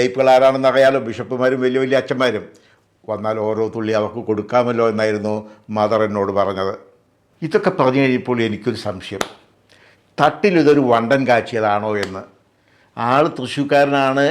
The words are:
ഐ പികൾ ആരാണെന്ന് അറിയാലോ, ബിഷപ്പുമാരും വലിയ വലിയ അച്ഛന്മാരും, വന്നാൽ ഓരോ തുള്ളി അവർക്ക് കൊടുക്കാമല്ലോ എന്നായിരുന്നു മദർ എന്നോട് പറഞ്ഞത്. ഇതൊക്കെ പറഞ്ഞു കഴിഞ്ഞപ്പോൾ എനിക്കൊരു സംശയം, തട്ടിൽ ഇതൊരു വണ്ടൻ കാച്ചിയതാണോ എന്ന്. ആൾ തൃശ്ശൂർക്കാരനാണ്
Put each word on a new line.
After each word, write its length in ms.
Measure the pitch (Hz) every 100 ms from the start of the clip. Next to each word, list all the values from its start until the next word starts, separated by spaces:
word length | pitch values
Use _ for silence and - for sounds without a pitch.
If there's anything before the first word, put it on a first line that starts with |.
ഐ 40 | 123
പികൾ 200 | 127 131
ആരാണെന്ന് 380 | 127 135 135 131
അറിയാലോ, 320 | 127 135 135
ബിഷപ്പുമാരും 600 | 113 113 113 127 127 131
വലിയ 200 | 127 123
വലിയ 120 | 131 135
അച്ഛന്മാരും, 480 | 131 131 127 107 - - _ _ _ _ -
വന്നാൽ 280 | 104 107 110
ഓരോ 260 | 107 107 110
തുള്ളി 240 | 113 110
അവർക്ക് 280 | 110 107 117 110
കൊടുക്കാമല്ലോ 580 | 107 104 123 120 117 113
എന്നായിരുന്നു 460 | 107 110 104 107 107 107 - -
മദർ 320 | 107 107 110
എന്നോട് 300 | 107 104 98
പറഞ്ഞത്. 420 | 98 98 95 95 - - _ _ _ _ -
ഇതൊക്കെ 280 | 156 214 190
പറഞ്ഞു 300 | - 131 135
കഴിഞ്ഞപ്പോൾ 380 | 135 123 - 120
എനിക്കൊരു 340 | 113 101 123 110
സംശയം, 480 | 104 92 - 98 - - _ _ _ _ _ _ _ -
തട്ടിൽ 360 | 147 151 208 175
ഇതൊരു 220 | 143 147
വണ്ടൻ 460 | 127 117 117 135 127
കാച്ചിയതാണോ 640 | 120 107 113 107 104 107 104
എന്ന്. 260 | 95 95 - _ _ _ _ _ _ -
ആൾ 280 | 117 135 165
തൃശ്ശൂർക്കാരനാണ് 1000 | 160 127 143 139 143 143 139 135 135 143